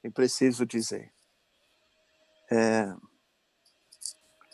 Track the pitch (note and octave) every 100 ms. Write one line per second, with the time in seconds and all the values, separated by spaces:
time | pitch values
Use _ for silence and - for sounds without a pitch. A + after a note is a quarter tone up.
0 | A#2 A#2+ B2+ - C3+ A#2+ A#2+ A#2 A2 G#2
1 | - _ _ _ _ _ _ _ _ _
2 | _ _ _ _ - A2+ A2+ A2 G2+ F#2
3 | - _ _ _ _ _ _ _ _ -
4 | - - _ _ _